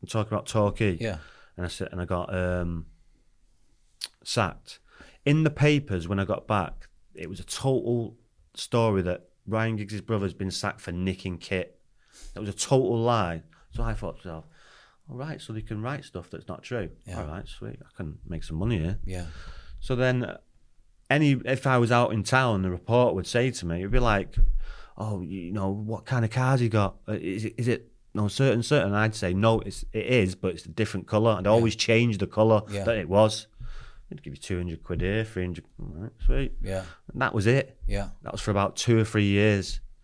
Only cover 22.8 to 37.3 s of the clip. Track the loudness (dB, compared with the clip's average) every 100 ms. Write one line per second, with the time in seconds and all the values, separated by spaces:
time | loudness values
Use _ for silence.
22.8 | 2 4 4 2 0 0 0 -2 -4 -4
23.8 | 2 4 4 2 0 6 6 6 -2 -8
24.8 | -14 -10 -6 -6 -6 -8 -6 -2 -2 -2
25.8 | -4 -8 -2 0 0 2 2 2 4 2
26.8 | 0 -2 -6 -6 -4 -4 -6 -2 -2 -2
27.8 | -4 _ _ -2 -2 2 2 2 2 2
28.8 | 4 2 0 0 0 4 4 4 -2 -8
29.8 | -6 -4 2 4 4 2 -4 -4 -8 -4
30.8 | -2 -2 0 2 4 4 4 6 4 2
31.8 | 4 4 4 2 -2 4 6 6 2 -2
32.8 | 0 0 2 6 6 2 -10 -14 -12 -12
33.8 | -14 -18 -16 -14 -14 -14 -6 -4 -4 -8
34.8 | -8 -4 -2 -2 -2 -4 -4 -6 -12 -14
35.8 | -12 -10 -12 0 4 4 0 -4 -4 -4
36.8 | -6 -14 -12 -2 0